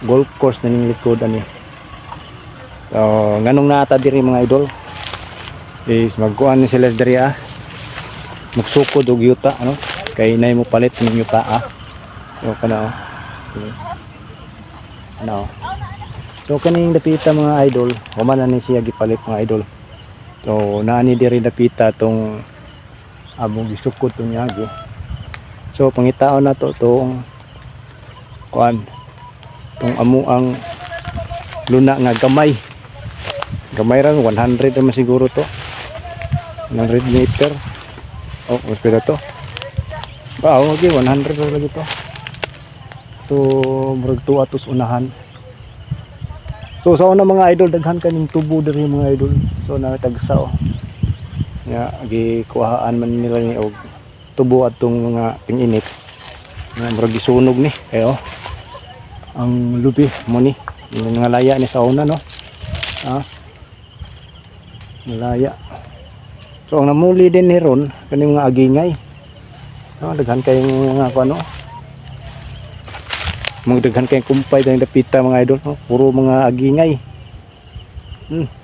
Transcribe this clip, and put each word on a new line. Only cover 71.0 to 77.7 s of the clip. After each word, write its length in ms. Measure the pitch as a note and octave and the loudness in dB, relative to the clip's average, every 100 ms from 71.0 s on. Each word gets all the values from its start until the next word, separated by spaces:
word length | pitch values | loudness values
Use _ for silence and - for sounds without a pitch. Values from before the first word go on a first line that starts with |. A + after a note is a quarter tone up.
| C3 | 0
kuno. 240 | B2+ B2+ E3 D#3+ - - - - - - - - - - - - - - - - - - - - - - | 2 0 0 -6 -14 -16 -18 -18 -20 -20 -18 -18 -16 -16 -16 -18 -18 -18 -18 -12 -8 -8 -8 -10 -6 2
Mga 160 | B2 A#2+ | 2 4
daghan 160 | A#2 B2+ | 0 2
kayong 160 | C3+ | 0
kumpay, 400 | - C#3 C3 C#3 | 2 0 4 4
daghan 160 | C3 B2+ | 4 2
dapita, 400 | C3 C3+ B2 C3+ | 2 2 2 2
mga 240 | B2+ B2+ | 4 4
idol, 140 | B2 C3+ | 4 2
no? 160 | D3 C#3+ | 0 -10
Puro 240 | - B2 C3+ | -2 4 4
mga 400 | C3 C3 C3 C3 | 4 4 4 2
agingay. 480 | B2 C3+ D3 E3 C#3 - - - - - - - | 2 2 4 2 0 -6 -20 -20 -20 -20 -20 -20